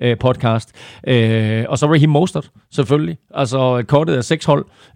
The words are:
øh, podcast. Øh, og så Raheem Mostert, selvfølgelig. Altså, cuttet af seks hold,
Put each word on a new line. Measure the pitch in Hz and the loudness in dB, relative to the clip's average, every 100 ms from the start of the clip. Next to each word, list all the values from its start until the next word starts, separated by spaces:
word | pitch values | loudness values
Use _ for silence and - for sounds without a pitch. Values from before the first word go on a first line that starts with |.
øh, | 123 117 | -4 0
podcast. | 127 123 120 113 - - - - - | 0 0 0 -2 -4 -16 -20 -10 -2
Øh, | 127 113 113 110 110 120 | 2 2 0 0 -2 -4
og | 131 | -2
så | 147 | 2
Raheem | 160 151 | 4 4
Mostert, | 147 185 156 - _ _ | 2 0 -4 -10 _ _
selvfølgelig. | - 110 147 165 165 _ | -4 0 0 -2 -8 _
Altså, | - 131 131 127 123 113 | -6 -4 0 0 0 0
cuttet | 143 165 | 0 2
af | 143 | -2
seks | 117 160 | -2 -2
hold, | - 143 - _ - | 0 0 -2 _ -16